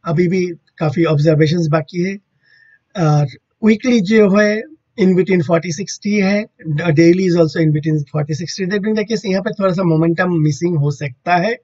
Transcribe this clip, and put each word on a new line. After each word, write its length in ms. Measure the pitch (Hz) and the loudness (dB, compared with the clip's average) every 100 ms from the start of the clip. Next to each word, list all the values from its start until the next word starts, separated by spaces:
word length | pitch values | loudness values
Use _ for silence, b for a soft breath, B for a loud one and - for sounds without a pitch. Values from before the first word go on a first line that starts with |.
अभी 220 | 170 160 180 | -2 0 0
भी 180 | 185 180 170 _ _ | 0 -4 -8 _ _
काफी 260 | 156 175 | -4 0
observations 600 | 160 151 156 151 156 175 160 | 0 2 2 4 2 2 0
बाकी 320 | 160 151 180 | -2 -2 -4
है। 120 | 185 196 _ b b b b b _ 202 | -4 -6 _ b b b b b _ -2
और 300 | 156 147 147 - _ _ | 0 2 0 -6 _ _
weekly 360 | 214 220 254 240 180 | 0 2 2 0 2
जो 180 | 220 208 202 | 4 4 4
है 260 | 208 214 - - _ - | 0 -2 -8 -20 _ 0
in 120 | 190 180 | 2 2
between 260 | 185 185 139 | 2 0 2
forty 240 | 170 180 160 | -2 -2 -10
sixty 340 | 185 - 208 208 | -10 -8 -4 0
है, 220 | 190 208 220 _ 165 147 170 151 | 0 -2 -4 _ -6 -2 0 4
daily 280 | 170 180 190 | 4 4 2
is 100 | 170 | 2
also 240 | 160 165 156 | 0 2 0
in 100 | 151 | 0
between 240 | 156 156 143 | -2 -4 -4
forty 240 | 151 147 151 | -6 -6 -6
sixty। 300 | 175 - 180 | -8 -8 -4
That 160 | 202 202 | -4 -2
being 120 | 214 | -4
the 40 | 208 | -2
case, 160 | 214 202 | -4 -2
यहाँ 160 | 185 | -4
पे 100 | 190 - | -4 -2
थोड़ा 120 | 190 | -2
सा 80 | 180 180 | 0 0
momentum 480 | 160 165 165 180 170 | 2 2 0 0 0
missing 360 | 151 147 170 165 | 0 -2 -2 -2
हो 120 | 143 143 | -2 -4
सकता 340 | 143 - 170 175 202 | -10 -8 -2 0 0
है। 80 | 247 | -4